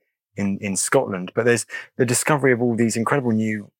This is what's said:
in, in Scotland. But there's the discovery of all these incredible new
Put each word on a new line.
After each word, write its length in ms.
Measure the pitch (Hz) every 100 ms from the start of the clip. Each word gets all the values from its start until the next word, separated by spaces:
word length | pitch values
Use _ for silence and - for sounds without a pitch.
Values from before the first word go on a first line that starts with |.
| _ _ _ -
in, 220 | 101 98
in 160 | 104 92
Scotland. 560 | - 139 110 95 92 -
But 100 | 120
there's 200 | 117 - - - -
the 80 | 123
discovery 460 | 123 - 151 135
of 100 | 117
all 140 | 120 113
these 220 | 117 113
incredible 340 | 110 143 123
new 400 | 110 110 107 101